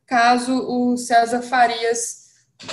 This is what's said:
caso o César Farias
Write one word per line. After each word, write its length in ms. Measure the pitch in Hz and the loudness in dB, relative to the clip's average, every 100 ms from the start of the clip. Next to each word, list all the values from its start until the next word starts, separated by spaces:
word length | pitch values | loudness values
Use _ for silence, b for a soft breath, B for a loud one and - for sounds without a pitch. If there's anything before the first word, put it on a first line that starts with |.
| _ | _
caso 480 | 254 233 247 254 262 - | 2 4 2 0 -4 -2
o 280 | 247 247 247 | -2 0 -2
César 440 | - 233 226 240 | 2 2 2 -2
Farias 880 | 247 254 233 233 226 233 - - b b _ _ - | -2 2 2 2 -2 -2 -6 -12 b b _ _ -8